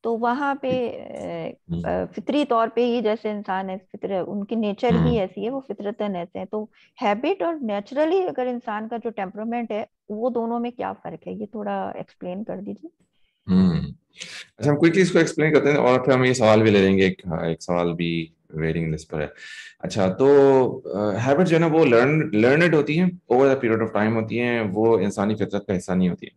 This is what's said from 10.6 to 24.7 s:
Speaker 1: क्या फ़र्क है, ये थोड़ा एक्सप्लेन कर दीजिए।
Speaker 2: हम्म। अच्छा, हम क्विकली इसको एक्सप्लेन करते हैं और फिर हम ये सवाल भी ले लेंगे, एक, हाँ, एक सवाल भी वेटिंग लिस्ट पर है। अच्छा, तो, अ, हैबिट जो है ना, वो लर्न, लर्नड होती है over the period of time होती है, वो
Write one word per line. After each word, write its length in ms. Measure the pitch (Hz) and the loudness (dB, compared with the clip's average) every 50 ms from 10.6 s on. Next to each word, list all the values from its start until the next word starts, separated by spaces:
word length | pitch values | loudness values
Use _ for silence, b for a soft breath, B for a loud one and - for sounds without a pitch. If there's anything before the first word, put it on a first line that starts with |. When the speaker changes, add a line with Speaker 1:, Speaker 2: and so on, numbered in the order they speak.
| 233 240 240 | -4 -6 -6
Speaker 1:
क्या 200 | - - 190 196 | -6 -8 -8 -8
फ़र्क 280 | - _ 170 175 - _ | -8 _ -14 -14 -12 _
है, 140 | 180 185 190 | -12 -10 -10
ये 60 | 214 | -12
थोड़ा 480 | 208 - 214 202 202 202 196 190 190 - | -12 -10 -10 -8 -6 -6 -6 -6 -8 -8
एक्सप्लेन 480 | - - _ _ _ - 180 180 190 220 | -10 -14 _ _ _ -12 -10 -10 -10 -8
कर 120 | - 180 | -10 -10
दीजिए। 340 | 190 208 202 202 - 294 339 _ _ _ _ _ _ _ _ _ _ _ - | -10 -10 -12 -12 -12 -14 -20 _ _ _ _ _ _ _ _ _ _ _ 0
Speaker 2:
हम्म। 460 | 92 92 95 90 82 78 73 71 - _ _ _ B B B B B B B B B _ | 2 4 4 4 2 0 -4 -6 -12 _ _ _ B B B B B B B B B _
अच्छा, 120 | 107 143 | 0 2
हम 80 | 147 143 | 2 4
क्विकली 240 | 165 170 165 196 185 | 4 4 4 4 2
इसको 160 | 175 - 180 | 4 4 2
एक्सप्लेन 340 | 160 160 - - 151 156 151 | 2 2 2 0 0 4 4
करते 160 | 143 - 139 | 4 4 4
हैं 80 | 147 | 2
और 220 | 139 120 123 127 127 | 4 4 4 4 4
फिर 160 | 123 - 135 | 4 2 4
हम 100 | 127 127 | 4 4
ये 100 | 127 127 | 2 2
सवाल 280 | 120 113 107 110 110 110 | 4 6 6 6 8 6
भी 80 | 110 | 6
ले 100 | 101 101 | 6 6
लेंगे, 260 | 95 95 98 95 95 | 6 6 4 4 4
एक, 160 | 95 95 - - | 2 2 -2 -8
हाँ, 200 | 92 82 82 85 | -8 -6 -4 -2
एक 160 | 82 82 - - | -4 -4 -6 -4
सवाल 300 | - 90 87 87 87 85 | -4 -2 0 0 -2 -2
भी 400 | 82 87 85 85 82 82 80 _ _ _ _ - | -2 -4 -2 -2 -4 -6 -8 _ _ _ _ -8
वेटिंग 360 | 78 78 80 80 82 82 80 | -4 -4 -2 -2 -2 -2 -4
लिस्ट 200 | 78 80 - _ | -6 -6 -8 _
पर 100 | - 78 | -6 -6
है। 120 | 73 73 - B B B B B B B B B | -6 -6 -8 B B B B B B B B B
अच्छा, 280 | - 92 - 113 95 95 | -12 -8 -4 0 0 0
तो, 180 | 92 - 131 139 143 143 139 139 135 131 127 113 - - | 0 2 4 6 8 8 8 6 6 4 4 2 -2 -6
अ, 360 | - - - 98 104 107 98 | -10 -8 -6 -4 -2 -2 -2
हैबिट 300 | 101 117 131 139 147 185 | -2 0 0 2 2 2
जो 100 | 165 165 | 2 4
है 40 | 160 | 2
ना, 60 | 170 | 2
वो 180 | 165 151 160 160 | 4 4 4 4
लर्न, 460 | 139 117 113 123 135 156 156 151 - 101 | 6 6 6 6 4 2 2 0 0 2
लर्नड 400 | 107 107 123 139 151 175 175 156 | 4 4 4 6 4 4 4 4
होती 220 | 151 143 143 151 | 2 2 2 0
है 140 | 165 185 180 180 - _ _ 120 | 0 0 0 -2 -4 _ _ 2
over 120 | 127 135 | 4 4
the 200 | 139 - 104 - | 4 4 2 2
period 160 | 113 110 113 | 0 0 0
of 160 | 113 107 - | 0 -2 0
time 180 | 101 104 110 113 | 0 0 2 0
होती 220 | 113 110 110 110 | -2 -2 -2 -4
है, 260 | 117 120 120 120 117 110 | -2 -2 -2 0 -2 -2
वो 360 | 101 | -2